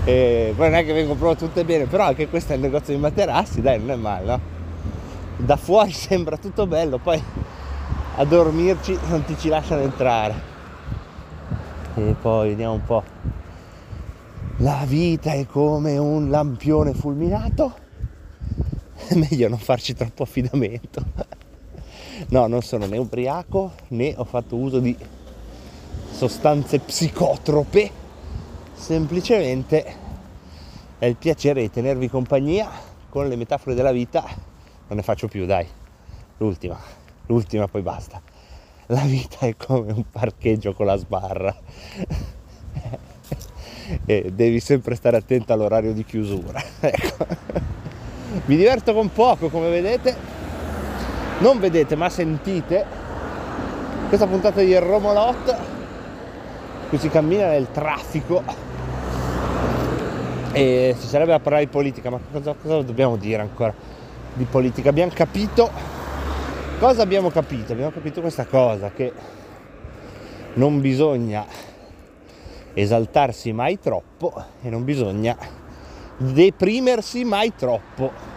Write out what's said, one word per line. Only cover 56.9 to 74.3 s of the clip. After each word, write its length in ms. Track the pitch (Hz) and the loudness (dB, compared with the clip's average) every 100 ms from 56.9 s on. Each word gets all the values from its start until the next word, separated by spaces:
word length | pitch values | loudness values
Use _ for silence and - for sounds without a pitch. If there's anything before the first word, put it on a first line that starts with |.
| 147 | -2
si 100 | 156 | 2
cammina 380 | 160 151 196 190 | 2 4 4 4
nel 240 | 147 127 | 2 0
traffico 720 | - 151 147 - 156 139 175 - - - - - - - - - - - - - 60 - - - - - - - | -2 -2 -4 -4 -6 0 0 0 -8 -10 -8 -8 -6 -6 -4 -4 -4 -2 -2 0 0 -2 -2 -4 -6 -6 -6 -4
e 440 | 143 135 127 127 120 | 2 4 6 4 2
si 100 | 110 | 0
sarebbe 260 | 143 165 | 2 4
a 60 | 156 | 4
parlare 260 | - 147 147 | 4 2 2
di 60 | |
politica, 400 | 143 143 127 127 | 2 0 -2 -6
ma 80 | 123 - | -6 -6
cosa, 220 | 147 143 | -6 -6
cosa 280 | 143 151 156 | -6 -2 0
dobbiamo 340 | 131 117 131 113 | 0 2 4 4
dire 240 | 101 110 | 0 -2
ancora 320 | 107 - 113 101 - - - - - | -2 0 -2 -2 -12 -16 -16 -16 -12
di 120 | - 123 | -6 2
politica? 440 | 135 127 117 131 | 4 2 4 4
Abbiamo 220 | 147 175 | 4 2
capito, 600 | - 165 196 208 - 233 - - - - - - - - - - - | 4 2 2 0 4 4 2 -10 -8 -8 -6 -4 -4 -6 -8 -8 2
cosa 220 | 240 240 | 4 6
abbiamo 300 | 208 196 185 | 4 4 2
capito? 420 | 160 147 135 104 | 0 0 -4 -4
Abbiamo 180 | 117 143 | -4 -4
capito 300 | 156 151 147 | -4 -8 -4
questa 240 | 165 151 123 | -4 -4 0
cosa, 460 | 131 123 107 101 | 4 4 2 -4
che 200 | - 143 - - - - - - - - - - - - - - | -4 -4 -4 -16 -18 -20 -20 -20 -18 -18 -18 -18 -18 -16 -16 -8
non 260 | - 139 147 | 2 4 4
bisogna 640 | 135 131 156 131 117 104 104 - - - - - - - - - - - - - | 2 4 4 4 0 -2 -6 -14 -18 -20 -20 -20 -20 -20 -20 -20 -20 -20 -10 -2
esaltarsi 760 | 101 117 113 151 139 113 120 | 2 2 4 2 2 0 -6
mai 280 | 110 131 196 | -2 -2 0
troppo 540 | - 98 - - 165 | -2 -4 -6 -6 -6